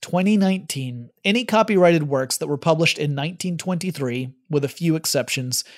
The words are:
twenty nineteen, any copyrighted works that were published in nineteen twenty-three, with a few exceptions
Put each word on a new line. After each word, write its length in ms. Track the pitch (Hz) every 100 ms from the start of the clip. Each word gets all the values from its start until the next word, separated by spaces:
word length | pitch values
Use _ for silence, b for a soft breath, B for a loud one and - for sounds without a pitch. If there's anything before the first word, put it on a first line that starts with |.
twenty 360 | - 175 190 214
nineteen, 760 | 190 190 - 139 127 123 120 _
any 220 | 196 233 233
copyrighted 560 | 220 220 196 175 165
works 360 | 147 139 131 -
that 100 | 151
were 100 | 143
published 400 | 170 156 160 -
in 160 | 147
nineteen 420 | 139 156 180 185 165
twenty-three, 800 | 185 175 185 143 127 123 127 - -
with 160 | 151 139
a 40 |
few 260 | - 170 160
exceptions 680 | - 139 117 139 127 - B